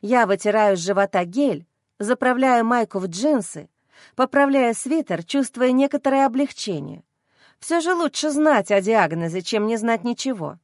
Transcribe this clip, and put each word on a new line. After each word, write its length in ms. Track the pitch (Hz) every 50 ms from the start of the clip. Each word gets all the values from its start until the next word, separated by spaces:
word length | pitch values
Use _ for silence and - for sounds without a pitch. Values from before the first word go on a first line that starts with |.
Я 240 | - 202 247 247 233
вытираю 520 | 185 196 185 - 208 208 220 214 208 196 180
с 20 |
живота 440 | 165 180 202 190 196 196 - 196 180
гель, 400 | 175 175 247 285 269 190 143 170 _ _ _ _ _ _ _
заправляю 640 | 208 208 254 254 269 254 254 240 262 262 247 233 233
майку 340 | 226 240 240 226 - - 196
в 60 | 185
джинсы, 640 | 190 165 180 226 302 302 254 190 - - 165 - _ _ _ _ _ _ - - - _
поправляя 580 | - 254 262 - 285 277 277 277 277 254 233 226
свитер, 500 | - - 262 302 330 302 _ 180 165 170
чувствуя 480 | _ - 277 269 - _ 240 254 254
некоторое 540 | 254 254 277 285 285 285 _ 277 269 269 269
облегчение. 800 | 269 233 262 285 277 - - - 220 185 151 143 147 156 - - _ _ _ _ _ _ _ _ _ _ _
Все 200 | - - 320 339
же 140 | 311 339 370
лучше 380 | 339 339 285 - - - 311
знать 400 | 285 285 302 311 294 220 196 -
о 100 | 208 196
диагнозе, 600 | 190 202 226 220 190 156 160 165 170 165 160 185
чем 260 | 175 - - 214 208 214
не 100 | 233 220
знать 260 | 214 233 226 214 175
ничего. 540 | 240 240 - - 269 254 202 160 147 170 175